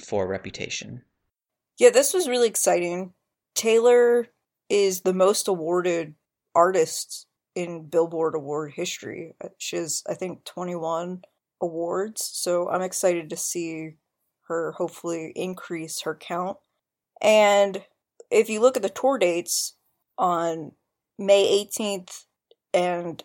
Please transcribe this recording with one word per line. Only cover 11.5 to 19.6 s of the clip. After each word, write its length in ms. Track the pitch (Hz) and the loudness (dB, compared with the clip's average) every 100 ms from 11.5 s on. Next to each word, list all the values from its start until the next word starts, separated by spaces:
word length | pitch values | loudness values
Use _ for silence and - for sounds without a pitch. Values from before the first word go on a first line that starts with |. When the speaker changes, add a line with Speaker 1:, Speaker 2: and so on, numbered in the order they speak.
| _ | _
Speaker 2:
awards, 680 | 175 165 170 180 214 220 - | -8 -4 -4 -4 -4 -8 -10
so 380 | - 180 175 175 | -6 -2 -2 -2
I'm 140 | 180 | -2
excited 480 | 185 - 190 175 156 | -4 -4 -2 -2 -6
to 60 | 165 | -8
see 580 | - 175 165 160 156 156 _ _ _ _ - | -8 -6 -8 -8 -12 -16 _ _ _ _ -8
her 240 | 170 156 | -6 -6
hopefully 600 | - 175 - 175 165 160 | -6 -8 -6 -8 -8 -8
increase 680 | - 180 180 - 170 160 - | -8 -8 -8 -10 -10 -8 -8
her 120 | 160 | -8
count. 440 | 156 - 175 180 - _ _ _ _ _ _ | -10 -8 -6 -6 -10 _ _ _ _ _ _
And 600 | 214 214 208 202 202 196 - _ _ _ - | 4 6 6 6 2 0 -14 _ _ _ 0
if 200 | - 220 | 2 2
you 100 | 214 | 4
look 160 | 247 254 | 4 4
at 60 | |
the 80 | 190 | -4
tour 260 | - 262 262 | 0 0 2
dates, 580 | 185 170 170 - | 2 0 -2 -4